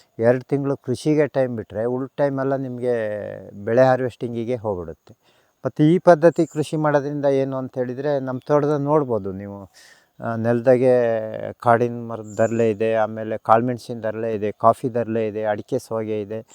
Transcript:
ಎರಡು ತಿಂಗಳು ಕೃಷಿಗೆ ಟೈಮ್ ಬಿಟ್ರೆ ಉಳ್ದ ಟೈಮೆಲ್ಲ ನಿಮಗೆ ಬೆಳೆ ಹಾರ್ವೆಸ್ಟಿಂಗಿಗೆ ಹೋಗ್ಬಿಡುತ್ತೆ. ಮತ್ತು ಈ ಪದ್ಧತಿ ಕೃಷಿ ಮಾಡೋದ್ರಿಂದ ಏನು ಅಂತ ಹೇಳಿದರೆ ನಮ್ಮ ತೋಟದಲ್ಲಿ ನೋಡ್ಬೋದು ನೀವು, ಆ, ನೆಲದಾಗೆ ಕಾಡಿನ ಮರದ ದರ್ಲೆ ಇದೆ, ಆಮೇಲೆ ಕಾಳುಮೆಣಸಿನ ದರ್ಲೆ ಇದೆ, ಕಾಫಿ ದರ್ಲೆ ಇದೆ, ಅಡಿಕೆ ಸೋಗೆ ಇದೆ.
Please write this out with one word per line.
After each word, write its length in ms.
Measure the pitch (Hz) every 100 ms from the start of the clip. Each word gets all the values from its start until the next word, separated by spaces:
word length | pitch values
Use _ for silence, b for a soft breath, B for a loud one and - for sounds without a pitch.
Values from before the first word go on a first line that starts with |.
| b -
ಎರಡು 220 | 113 127
ತಿಂಗಳು 360 | - 143 139 139
ಕೃಷಿಗೆ 500 | - 120 156 151 143
ಟೈಮ್ 300 | 139 127 113
ಬಿಟ್ರೆ 280 | 95 101
ಉಳ್ದ 260 | 120 127 135 -
ಟೈಮೆಲ್ಲ 400 | 143 135 135 135
ನಿಮಗೆ 380 | 131 123 123 117 107 104 101 101 95 101
ಬೆಳೆ 200 | 101 120
ಹಾರ್ವೆಸ್ಟಿಂಗಿಗೆ 720 | 131 127 127 - 120 117 113 123
ಹೋಗ್ಬಿಡುತ್ತೆ. 600 | 107 90 82 80 _ - _ _ _ _
ಮತ್ತು 180 | 131 -
ಈ 160 | 151 175
ಪದ್ಧತಿ 480 | - 165 165 165 156
ಕೃಷಿ 300 | 151 143 160
ಮಾಡೋದ್ರಿಂದ 480 | 151 143 139 147
ಏನು 320 | 139 135 135 131
ಅಂತ 220 | 131 135
ಹೇಳಿದರೆ 420 | 123 123 147 143
ನಮ್ಮ 200 | 131 127 -
ತೋಟದಲ್ಲಿ 380 | 147 147 147
ನೋಡ್ಬೋದು 480 | 143 151 131 110 95
ನೀವು, 380 | 95 101 101 95 b b b b -
ಆ, 160 | 117 113
ನೆಲದಾಗೆ 560 | 113 120 123 127 127 123 117 113 110 110 107
ಕಾಡಿನ 540 | - 120 117 120 120 117
ಮರದ 280 | 113 107 104
ದರ್ಲೆ 320 | 110 113 113
ಇದೆ, 240 | 101 110
ಆಮೇಲೆ 440 | 113 107 110 110 110
ಕಾಳುಮೆಣಸಿನ 640 | - 113 127 120 - 117
ದರ್ಲೆ 340 | 110 107 113
ಇದೆ, 180 | 107 104
ಕಾಫಿ 420 | - 113 110 131
ದರ್ಲೆ 340 | 117 110 113 110
ಇದೆ, 160 | 104
ಅಡಿಕೆ 340 | 107 104 - 127
ಸೋಗೆ 420 | - 113 107 107
ಇದೆ. 260 | 101 110 -